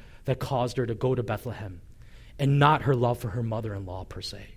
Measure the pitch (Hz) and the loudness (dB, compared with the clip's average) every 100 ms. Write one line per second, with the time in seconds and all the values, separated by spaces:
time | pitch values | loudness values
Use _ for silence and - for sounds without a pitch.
0 | - - - 131 - 131 123 127 117 110 | -16 -8 -2 -2 0 0 0 0 -2 0
1 | 131 127 113 107 120 - 101 90 - - | 0 0 0 -4 -4 -8 -10 -12 -16 -18
2 | - - - - 139 143 143 156 - 131 | -18 -20 -14 -2 4 8 8 6 4 4
3 | 120 120 120 120 117 107 110 101 92 92 | 4 0 -2 -4 -2 -2 -4 -6 -8 -10
4 | 95 - - - - | -10 -10 -10 -12 -14